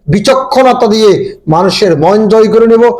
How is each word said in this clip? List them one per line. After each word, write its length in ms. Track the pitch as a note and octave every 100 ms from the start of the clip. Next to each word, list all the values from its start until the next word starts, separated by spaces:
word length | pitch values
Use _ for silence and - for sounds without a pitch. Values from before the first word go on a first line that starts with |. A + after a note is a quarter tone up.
| -
বিচক্ষণতা 800 | G#3 A#3+ C4 C4 B3+ C4 - A3
দিয়ে 500 | A3 G#3+ E3+ - - -
মানুষের 500 | D#3+ F#3+ - G3+ D3
মন 300 | E3 G#3+ G#3+
জয় 200 | A3 A3
করে 180 | A3+ A3+
নেব। 180 | A3+ A#3+ -